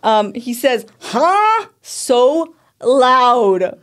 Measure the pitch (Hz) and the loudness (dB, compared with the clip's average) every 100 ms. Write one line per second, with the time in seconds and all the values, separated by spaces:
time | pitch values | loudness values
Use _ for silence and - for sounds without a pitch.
0 | - 220 208 196 240 240 269 240 - _ | 0 0 -2 -6 -10 -4 -2 -2 -8 _
1 | - 220 320 392 427 440 403 _ - - | -8 -2 0 2 0 -2 -4 _ -18 -14
2 | - 247 247 311 320 _ _ _ - 269 | -2 2 2 2 -4 _ _ _ -2 2
3 | 254 254 247 240 208 190 180 - | 4 4 2 2 2 0 -4 -6